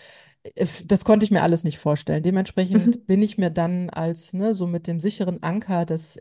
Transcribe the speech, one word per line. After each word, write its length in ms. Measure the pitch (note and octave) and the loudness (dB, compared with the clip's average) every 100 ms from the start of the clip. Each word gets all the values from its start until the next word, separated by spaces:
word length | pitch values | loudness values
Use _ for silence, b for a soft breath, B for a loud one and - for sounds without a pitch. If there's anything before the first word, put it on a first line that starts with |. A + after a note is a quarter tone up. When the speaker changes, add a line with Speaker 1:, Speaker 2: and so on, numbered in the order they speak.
| B B B B | B B B B
Speaker 1:
äh, 80 | - - | -18 -4
f-, 280 | F#3+ - - | -4 -4 0
das 180 | G3+ - | 0 4
konnte 200 | G#3+ G#3 | 4 6
ich 60 | |
mir 120 | F3+ | 4
alles 200 | E3+ E3 | 4 2
nicht 140 | E3 - | 0 -2
vorstellen. 440 | D3+ D3+ - D3+ | -2 -2 0 0
Dementsprechend 640 | E3 F#3+ F#3+ - F#3 F#3+ G3+ | 0 0 0 -2 2 4 4
Speaker 2:
Mhm. 180 | A#3 - | 0 2
Speaker 1:
bin 160 | G3 | 2
ich 160 | G#3+ G#3 | 2 0
mir 140 | F3+ | -2
dann 380 | E3 E3+ F3+ F3+ | 0 0 -2 -4
als, 420 | - E3 E3 - | -4 -4 -4 -8
ne, 220 | F#3 G#3+ G3 | -4 -2 0
so 100 | F3 | -2
mit 220 | E3+ E3+ | -4 -4
dem 120 | E3+ | -2
sicheren 440 | F#3+ - F3+ F3 | -2 -2 -4 -2
Anker 420 | D#3+ G3 G3+ F3 E3+ | -2 -4 -2 -2 0
des 320 | D#3+ - - | -4 -6 -6